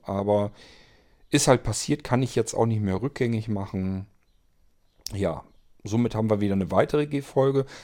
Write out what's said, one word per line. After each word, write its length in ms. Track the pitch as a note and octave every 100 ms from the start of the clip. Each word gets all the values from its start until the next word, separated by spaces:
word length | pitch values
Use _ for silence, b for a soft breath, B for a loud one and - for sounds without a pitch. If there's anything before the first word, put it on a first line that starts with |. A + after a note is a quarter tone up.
aber 500 | - G2 G2+ G#2 G2+ b b b b b b b -
ist 180 | D3 -
halt 140 | B2
passiert, 420 | - G#2+ - D3
kann 180 | - B2
ich 120 | B2+
jetzt 200 | - A2
auch 120 | - A#2
nicht 140 | A2
mehr 220 | G2+ F#2
rückgängig 460 | C3+ - A#2+ A2+ A2
machen. 580 | G2+ G2 F#2+ F#2 F#2+ G2 _ _ _ _ _ _ _ _ _ -
Ja, 320 | G2 F#2 C#2+ - - _ -
somit 300 | - A2+ A#2+
haben 160 | A2+ A2
wir 100 | G#2
wieder 140 | G2+
eine 160 | G2 F2
weitere 360 | F#2 - D3 D3
G-Folge. 600 | C#3+ C#3 C#3 C3+ C3+ C3 B